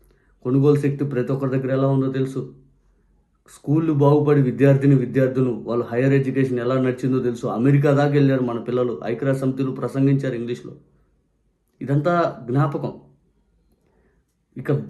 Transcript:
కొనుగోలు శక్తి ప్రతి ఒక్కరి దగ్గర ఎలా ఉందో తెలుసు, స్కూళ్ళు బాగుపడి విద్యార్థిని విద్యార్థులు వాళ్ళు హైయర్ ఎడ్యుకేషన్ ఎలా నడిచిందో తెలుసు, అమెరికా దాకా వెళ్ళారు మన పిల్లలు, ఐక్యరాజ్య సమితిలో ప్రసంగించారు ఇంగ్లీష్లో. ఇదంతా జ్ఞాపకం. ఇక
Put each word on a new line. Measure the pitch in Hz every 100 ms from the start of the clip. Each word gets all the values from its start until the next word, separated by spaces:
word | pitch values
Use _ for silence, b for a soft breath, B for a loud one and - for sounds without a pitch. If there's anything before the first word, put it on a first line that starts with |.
| _ _ _ _ 123
కొనుగోలు | 135 143 143
శక్తి | 143 - 139
ప్రతి | 123 123
ఒక్కరి | 131 135
దగ్గర | 135 127
ఎలా | 135 139
ఉందో | 135 135
తెలుసు, | 135 131 131 - - _ _ _ _ _ _ _ _ _
స్కూళ్ళు | - - 156 160
బాగుపడి | 143 143 147 147 143
విద్యార్థిని | 127 113 139 135 139 131
విద్యార్థులు | 120 110 131 131 127 107 110
వాళ్ళు | 117 -
హైయర్ | 117 135
ఎడ్యుకేషన్ | 139 131 127 123 123
ఎలా | 117 131
నడిచిందో | 127 123 131 131
తెలుసు, | 123 120 117
అమెరికా | 101 127 139 147
దాకా | 143 147 143
వెళ్ళారు | 139 131
మన | 123 117
పిల్లలు, | 110 123 120 110 107
ఐక్యరాజ్య | 113 139 135
సమితిలో | 135 131 135 117
ప్రసంగించారు | 120 135 139 139 135 117
ఇంగ్లీష్లో. | 117 120 - - _ _ _ _ _ _ _ _ _ _
ఇదంతా | 135 143 156 175 170 - 113
జ్ఞాపకం. | 131 151 156 120 - - _ _ _ _ _ _ _ _ _ _ _ _ _ _ -
ఇక | 135 139